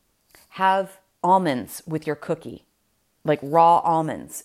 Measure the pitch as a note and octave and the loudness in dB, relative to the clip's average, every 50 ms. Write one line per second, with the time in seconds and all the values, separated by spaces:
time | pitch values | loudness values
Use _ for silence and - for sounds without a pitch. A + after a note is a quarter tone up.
0 | _ _ _ _ _ _ _ - _ _ - - F#3+ F#3+ F#3+ G3 F#3+ F#3 - - | _ _ _ _ _ _ _ -20 _ _ -6 -2 0 2 2 0 -2 -4 -10 -20
1 | _ _ _ _ - F3 F#3 F#3+ F#3 E3 C3+ B2 F#2+ - - - - - D#3+ D#3 | _ _ _ _ 0 2 2 4 4 2 -2 -2 -4 -10 -14 -16 -10 -8 -8 -6
2 | D#3 D#3 D3 - - - E3 - - A#2 G#2+ - _ _ _ _ _ _ _ _ | -6 -6 -8 -6 -6 -8 -8 -8 -8 -12 -16 -16 _ _ _ _ _ _ _ _
3 | _ _ _ _ - D#3 D3+ D3 - C#3 D3 E3 E3 E3+ E3+ E3+ - - E3 D#3+ | _ _ _ _ -4 -2 -2 -2 -2 0 2 4 6 6 6 4 2 2 0 0
4 | D#3+ D#3 A#2+ E2 - C#3+ - - - | 0 -2 -6 -10 -12 -14 -16 -18 -18